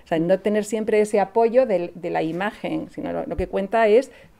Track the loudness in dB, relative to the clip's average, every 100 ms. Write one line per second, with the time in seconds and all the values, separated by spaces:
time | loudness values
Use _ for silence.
0 | -4 -2 2 0 0 -2 -2 -4 0 0
1 | 2 0 0 2 2 4 2 0 -2 -8
2 | -6 -4 -2 -4 -6 -6 -6 -6 -8 -10
3 | -8 -6 -6 -6 -4 -4 -2 2 4 4
4 | 2 -8 -20